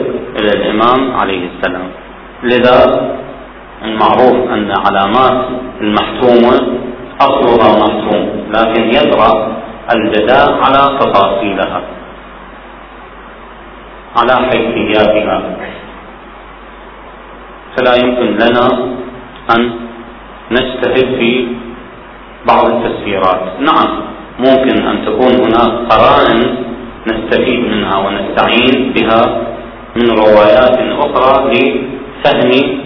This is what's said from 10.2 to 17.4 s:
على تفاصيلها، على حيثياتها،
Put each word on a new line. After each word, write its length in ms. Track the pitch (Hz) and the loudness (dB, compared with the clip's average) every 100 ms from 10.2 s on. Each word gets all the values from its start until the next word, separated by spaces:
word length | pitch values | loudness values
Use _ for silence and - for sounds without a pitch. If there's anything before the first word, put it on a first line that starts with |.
| 110 135 143 - | 2 2 2 2
على 360 | 135 135 139 135 | 2 2 2 0
تفاصيلها، 840 | 113 98 98 98 104 95 92 90 - - - - - - - - - - - - - - - - - - - - - - - 117 | 0 2 2 0 -2 -4 -4 -6 -10 -16 -18 -18 -20 -20 -20 -20 -20 -20 -20 -20 -20 -20 -20 -20 -20 -20 -20 -20 -20 -20 -6 -2
على 180 | 117 127 | 0 2
حيثياتها، 1200 | 123 117 - 107 104 107 104 107 104 95 - - - - - - - - - - - - - - - - 67 - - - | 2 0 -2 -2 0 2 2 2 0 -4 -4 -10 -12 -14 -18 -18 -20 -20 -20 -20 -20 -20 -20 -20 -20 -20 -20 -20 -20 -20